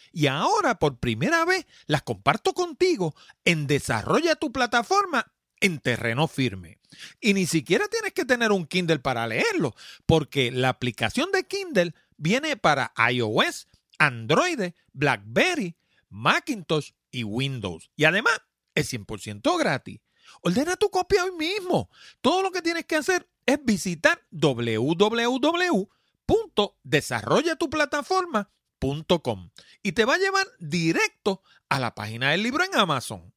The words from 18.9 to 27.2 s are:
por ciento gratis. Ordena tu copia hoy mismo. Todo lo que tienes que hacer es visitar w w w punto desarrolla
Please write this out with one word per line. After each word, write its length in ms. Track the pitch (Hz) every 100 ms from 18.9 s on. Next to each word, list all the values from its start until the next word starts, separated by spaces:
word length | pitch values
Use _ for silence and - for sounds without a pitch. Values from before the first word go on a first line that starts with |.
| 120
por 160 | 98 107
ciento 380 | - 104 277 349
gratis. 420 | 254 135 - 180 _ _ - -
Ordena 360 | 175 180 311 359
tu 120 | 403
copia 360 | 381 370 392
hoy 80 | 359
mismo. 580 | 359 311 415 359 165 98 _ - _
Todo 200 | 247 359
lo 80 | 381
que 120 | 359
tienes 240 | 330 339 -
que 100 | 311
hacer 320 | 294 359 - _
es 180 | - 294
visitar 600 | 262 196 190 165 302 339 _
w 480 | 170 147 120 117 110 131 165
w 420 | 208 233 240 254
w 500 | 285 339 359 254 196 _ _ _
punto 540 | - 415 415 - 208 -
desarrolla 720 | 131 143 - 120